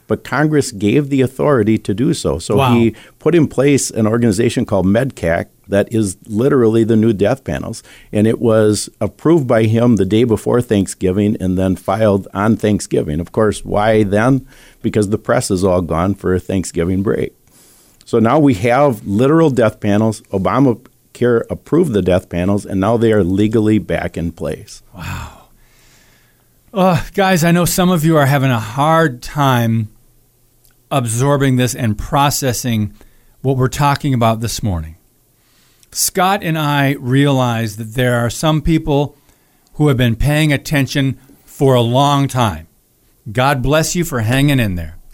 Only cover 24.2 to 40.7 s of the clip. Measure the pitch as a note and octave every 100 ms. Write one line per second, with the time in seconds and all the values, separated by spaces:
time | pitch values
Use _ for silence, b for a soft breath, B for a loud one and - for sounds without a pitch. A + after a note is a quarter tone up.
24.2 | E2+ - D2 - G#2+ - _ - E2 F2+
25.2 | D2+ - _ _ b b b b b b
26.2 | b b b b _ G#3 F#3 D#3+ - -
27.2 | F#3+ F#3 E3+ E3+ E3+ F3+ F3+ F3+ D#3 D#3+
28.2 | C3+ C#3+ C3+ A#2+ G#2+ A#2 D3 D#3+ D#3+ B2
29.2 | - D3 C3+ B2 A#2 A2+ G#2+ - _ _
30.2 | _ _ _ _ _ _ - C#3+ A#2+ A2
31.2 | C#3 C#3+ C3+ B2+ B2 - A#2 G#2 - D3
32.2 | C#3+ - C#3 A2+ B2+ A2+ G#2 - b b
33.2 | b b C3 C3 B2+ - C#3+ C#3+ D3 B2+
34.2 | A#2 A2+ A2+ - A2 F2 D#2+ D#2+ _ _
35.2 | _ _ b b b b b - - -
36.2 | F#3 G3+ F#3 D#3+ D3+ D3 C3+ C#3+ C3 C3+
37.2 | C#3+ C3+ B2 A#2 A2+ G2+ A2 A2+ B2 A#2+
38.2 | A#2 - D#3+ D#3 - D#3+ D#3+ C#3 C#3+ -
39.2 | b b b b b - D3 A#2+ B2 A2
40.2 | C#3+ D3+ D#3 C#3+ -